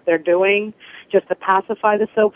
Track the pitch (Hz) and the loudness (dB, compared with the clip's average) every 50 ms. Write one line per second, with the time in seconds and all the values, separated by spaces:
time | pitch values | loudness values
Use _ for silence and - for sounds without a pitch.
0 | - 175 165 160 156 175 175 180 190 196 202 202 214 214 - _ - - - - | 0 -2 -2 -2 0 0 0 2 2 0 0 -2 -4 -8 -12 _ -20 -20 -20 -20
1 | - - - 190 - - 180 - - 190 185 - - - 214 - - 214 208 208 | -6 -2 -2 -2 -2 -2 -6 -4 -2 0 0 0 -2 -4 -6 -2 -2 0 0 0
2 | 220 - - 226 214 208 - | -2 -2 0 0 0 0 -2